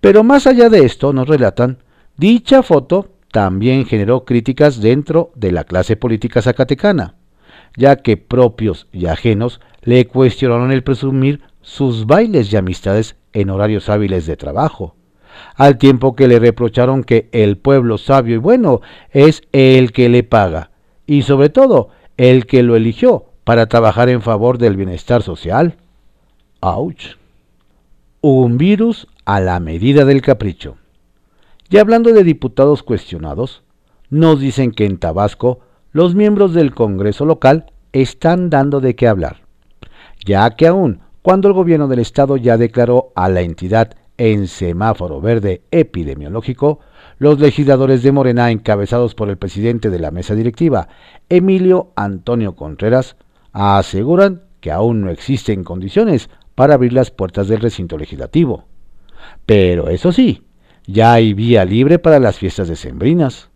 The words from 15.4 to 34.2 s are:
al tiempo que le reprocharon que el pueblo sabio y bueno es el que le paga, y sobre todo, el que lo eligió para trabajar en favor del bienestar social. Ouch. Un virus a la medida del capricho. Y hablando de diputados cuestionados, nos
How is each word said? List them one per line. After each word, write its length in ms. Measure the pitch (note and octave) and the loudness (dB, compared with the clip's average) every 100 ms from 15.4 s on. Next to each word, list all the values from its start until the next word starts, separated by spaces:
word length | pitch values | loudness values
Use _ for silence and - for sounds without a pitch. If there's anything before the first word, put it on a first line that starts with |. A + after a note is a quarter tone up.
| - | -20
al 220 | - C#3 C3 | 2 2 4
tiempo 400 | C3+ B2+ C3+ B2+ | 2 4 0 2
que 100 | C3 | 4
le 120 | A#2+ | 4
reprocharon 680 | A#2 A2+ A#2+ C3 B2 C3+ | 4 0 -4 0 0 -2
que 240 | A#2+ A#2 - | 0 -2 -2
el 280 | A#2 G#2 G2+ | 0 0 0
pueblo 400 | C#3 C#3 A#2+ G#2+ | 2 2 2 -4
sabio 380 | - C3+ A#2 A2+ | 0 0 2 -2
y 20 | |
bueno 420 | C#3+ B3+ G#3 A#2+ - - _ | 0 0 2 -2 -4 -20 _
es 320 | C#3 D3+ D3+ _ | 4 4 2 _
el 400 | C#3 C3 C3 B2 | 2 4 4 2
que 160 | A2+ A#2+ | 2 2
le 140 | B2 | 2
paga, 480 | A2+ A2+ G2 D#2+ - _ _ _ - | 2 0 0 -4 -12 _ _ _ -2
y 160 | D3 | -2
sobre 280 | B2+ C#3 D3 | 0 2 2
todo, 400 | C4 C4+ F3 A2 _ _ - | 2 2 2 -2 _ _ 0
el 300 | B2+ B2+ A#2+ | 4 4 2
que 160 | C3 | 2
lo 120 | A#2+ | 4
eligió 520 | A#2 A2+ A2 B3 F3+ - _ | 2 0 0 0 0 -4 _
para 220 | - A#2 A2+ | -2 0 2
trabajar 420 | A#2 A2+ A2+ B2 | 2 2 2 0
en 140 | B2 | 0
favor 340 | A2+ G#2+ A#2+ B2 | -2 -2 0 0
del 200 | A#2 G2 | 0 0
bienestar 460 | F#2+ F2 - A#2+ | -6 -10 -4 -4
social. 540 | G#2 E2 E2+ G#2+ E3+ - _ _ _ _ _ _ _ _ | -2 -10 -4 -2 -2 -4 _ _ _ _ _ _ _ _
Ouch. 560 | F#2 F2+ D#3+ - - - _ _ _ _ _ _ _ _ _ _ | -6 -6 -8 -12 -20 -20 _ _ _ _ _ _ _ _ _ _
Un 340 | D3+ C3 B2 A#2+ | 0 2 2 0
virus 500 | E3+ G3+ A3+ A3 - _ - | 0 0 -2 -4 -12 _ -6
a 120 | G2+ | -4
la 220 | F#2+ F2+ | -2 -4
medida 460 | E2 E2 A2+ C#3+ C3+ | -6 -4 0 2 4
del 160 | C#3 | 2
capricho. 560 | C3 B2 G#2 - - - _ _ _ _ _ _ _ _ _ | 0 -2 -2 -10 -18 -20 _ _ _ _ _ _ _ _ _
Y 80 | G3 | 2
hablando 360 | G#3+ A#3 A#3 | 4 2 4
de 100 | A3 | 4
diputados 580 | F3 D3+ C3 - C#3 D3 | 4 0 -4 0 2 2
cuestionados, 800 | - G#2+ - E2+ D2+ D2 B2+ - _ _ _ _ _ | -2 -8 -6 -14 -12 -10 -10 -12 _ _ _ _ _
nos 320 | D3 | 0